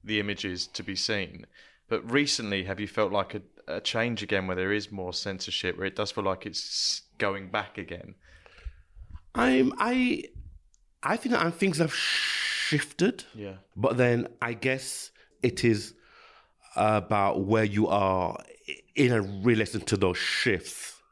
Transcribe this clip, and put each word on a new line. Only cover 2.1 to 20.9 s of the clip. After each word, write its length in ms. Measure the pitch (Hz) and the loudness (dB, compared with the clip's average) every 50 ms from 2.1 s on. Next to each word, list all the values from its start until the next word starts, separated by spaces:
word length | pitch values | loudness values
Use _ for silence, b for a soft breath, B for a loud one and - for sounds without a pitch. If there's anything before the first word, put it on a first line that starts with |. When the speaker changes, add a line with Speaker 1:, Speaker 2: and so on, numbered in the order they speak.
Speaker 1:
recently 540 | 120 143 147 143 - - 117 104 101 95 90 | 2 2 2 2 0 -2 -2 -2 -2 -2 -2
have 160 | 95 98 95 | -4 -4 -6
you 80 | 104 98 | -6 -4
felt, 240 | - - 107 92 | 0 0 0 2
like, 220 | 101 101 95 - - | 2 0 0 -2 -6
a, 80 | 104 - _ _ - - - | -10 -12 _ _ -20 -10 -8
a 120 | 80 95 | -8 -4
change 440 | - - - 113 113 120 117 104 104 | -4 -2 0 0 0 0 -2 -4 -2
again 240 | 95 104 98 92 92 | 0 0 0 2 0
where 80 | 92 | -2
there 160 | 92 92 95 | 0 2 2
is 180 | 104 107 104 - | 0 0 -2 -4
more 220 | 104 98 92 90 | -8 -8 -8 -6
censorship, 680 | 90 - - 101 95 90 - - 90 - - 92 87 - | -6 -6 -6 -6 -6 -6 -6 -6 -6 -4 -2 -4 -4 -2
where 80 | 95 | -4
it 80 | 95 - | -4 -2
does 160 | - 104 98 | -4 -4 -4
feel 140 | - 110 101 | -4 -2 -2
like 220 | 95 95 90 - | -2 -2 -2 -6
it's 560 | 107 - - - - - - - - - - - _ _ _ | -8 -8 -8 -8 -6 -4 -2 -2 -2 -2 -4 -8 _ _ _
going 300 | 113 101 98 98 98 92 | -2 -2 -2 -4 -8 -4
back 300 | 98 107 98 - - - | -4 -4 -4 -4 -10 -12
again? 380 | - - 85 85 - - 95 _ b b b b b b b b b b b b b b b b b b b b b - - | -10 -10 -12 -12 -12 -16 -18 _ b b b b b b b b b b b b b b b b b b b b b -8 -2
Speaker 2:
I'm, 380 | 240 233 254 262 262 262 262 - - | 2 2 4 4 4 4 2 2 0
I, 460 | 196 233 247 254 247 247 - - - - - - - - - - _ _ _ _ _ _ _ _ | 0 2 2 2 2 2 0 -2 -6 -12 -14 -16 -16 -16 -20 -20 _ _ _ _ _ _ _ _
I 140 | - 143 196 | -2 0 0
think 180 | 226 - 254 240 | 0 2 2 2
that 200 | - 165 170 170 | 4 2 2 2
things 240 | - 196 190 160 147 | 2 2 2 4 2
have 160 | 165 151 - | 2 2 2
shifted. 1300 | - - - - - - - - - - - - - - - 151 147 - - - - 190 214 - - - - - | 0 0 0 0 0 0 0 -2 -2 -2 -2 -2 -2 -2 0 0 0 0 -2 -2 2 2 2 2 -2 -14 -16 -14
Speaker 1:
Yeah. 200 | 110 104 98 95 95 - _ _ | -12 -12 -12 -12 -14 -20 _ _
Speaker 2:
But 200 | - 107 135 120 | 0 0 2 4
then 320 | 123 123 123 120 117 - - - - | 4 4 4 4 2 0 -4 -6 -6
I 140 | - 120 120 | -6 -6 -6
guess 580 | 104 117 131 131 131 131 - - - - - b b b b b _ | -2 0 0 0 0 -4 -8 -8 -8 -10 -12 b b b b b _
it 220 | - 120 92 - - | 0 0 0 4 4
is 300 | 120 110 101 - - - b b b b b b b b b b b b b _ - - | 4 4 4 0 -8 -16 b b b b b b b b b b b b b _ -6 0
about 680 | - 107 107 107 104 90 - 107 101 98 101 - 92 | 2 2 4 4 2 2 2 2 2 4 4 2 0
where 220 | 98 98 110 110 110 | 2 2 4 4 4
you 220 | 104 101 104 107 | 4 4 2 2
are 520 | - 95 104 98 95 95 92 90 - - - - - - - - - 71 - _ _ _ | 4 4 4 4 4 4 2 0 -2 -4 -6 -12 -16 -20 -20 -14 -14 -14 -14 _ _ _
in 160 | 143 143 120 | 4 4 4
a 80 | 123 110 | 4 2
relation 600 | 98 95 101 95 95 123 117 110 107 - - 107 | 0 -2 -4 0 4 4 4 4 2 0 -2 -6
to 140 | - - 110 | 0 0 2
those 200 | 98 95 90 87 | 4 4 2 2
shifts. 840 | - - - - - - 123 101 85 - - - - - - | 0 -2 -2 -2 0 2 2 2 0 -2 -8 -10 -10 -12 -12